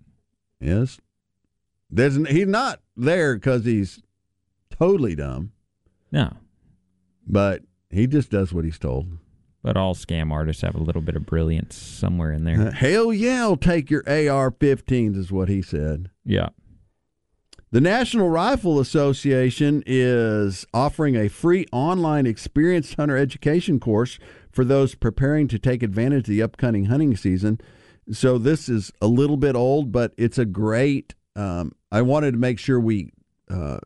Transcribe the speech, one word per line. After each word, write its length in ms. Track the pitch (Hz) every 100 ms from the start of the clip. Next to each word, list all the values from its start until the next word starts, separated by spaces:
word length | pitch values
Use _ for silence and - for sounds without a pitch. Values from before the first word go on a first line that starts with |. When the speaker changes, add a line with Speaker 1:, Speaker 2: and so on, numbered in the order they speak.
| _ _ _ _ _ -
Speaker 1:
Yes. 380 | 73 98 131 - _ _ _ _ _ _ _ _ -
There's 260 | 90 139 139
n-, 80 | 151
he's 220 | 156 196
not 340 | 214 262 139 _ -
there 420 | 131 180 151 110
'cause 260 | 135 123 113
he's 340 | 110 95 - _ _ _ _ _ _ -
totally 460 | - 180 196 117 76
dumb. 360 | 69 65 98 _ _ _ _ _ -
Speaker 2:
No. 220 | 147 - - _ _ _ _ _ _ _ _ -
Speaker 1:
But 360 | 101 101 90 - _ -
he 160 | 90 127
just 220 | 147 -
does 240 | 101 92
what 100 | 87
he's 160 | 80 80
told. 380 | 73 65 90 82 _ _ _ _
Speaker 2:
But 120 | - 95
all 200 | 95 87
scam 360 | - 82 78
artists 300 | 76 78 73
have 140 | 85 80
a 40 |
little 180 | 80 82
bit 140 | 80 80
of 80 | -
brilliance 500 | 82 80 80 - -
somewhere 560 | - - 92 87 80
in 140 | 76 80
there. 220 | 95 -
Speaker 1:
Uh, 40 |
"Hell 400 | - 131 208 233
yeah, 300 | 208 233 254
I'll 160 | 226 165
take 320 | 175 170 135
your 140 | 151 -
A 200 | 151 147
R 220 | 135 131
fifteens," 640 | - 143 135 - 127 107 98
is 140 | 90
what 180 | 95 92
he 120 | 98
said. 480 | 87 76 78 78 92 _
Speaker 2:
Yeah. 260 | - 98 80 _ _ - _ _ _ _ _ _ _ - -
Speaker 1:
The 100 | 117
National 480 | 165 233 240 233 180
Rifle 500 | 160 202 269 175 147
Association 1040 | 131 156 143 131 143 131 127 - 147 147 -
is 800 | 127 127 120 113 107 101 95 -
offering 420 | 117 143 156 151 117
a 120 | 104
free 380 | - 170 185 -
online 540 | 123 151 185 160 147 127
experienced 680 | 107 - 147 165 180 147 -
hunter 220 | 151 135
education 640 | 139 - 143 165 180 139
course 380 | 120 107 127 - - - -
for 140 | -
those 320 | 127 139 135 -
preparing 520 | 120 - 139 151 135
to 100 | 113
take 240 | 131 123
advantage 380 | 117 101 123 143 110
of 60 | 104
the 60 |
upcoming 440 | 113 - 123 107 98
hunting 300 | 135 151 104
season. 440 | 98 92 107 110 - _ _ _ -
So 260 | 110 131 123
this 300 | 120 160 -
is 220 | 113 92 -
a 60 | 107
little 300 | 120 143 147
bit 180 | 143 123
old, 360 | 127 143 135
but 220 | 120 113 -
it's 220 | 113 -
a 60 | 113
great, 680 | 90 110 113 143 139 - - _ -
um, 380 | 98 87 80 - -
I 100 | 104
wanted 300 | 123 147 147
to 60 | 117
make 180 | 127 113
sure 220 | - 127
we, 320 | 113 107 71 - _ _ -
uh, 260 | 92 73 55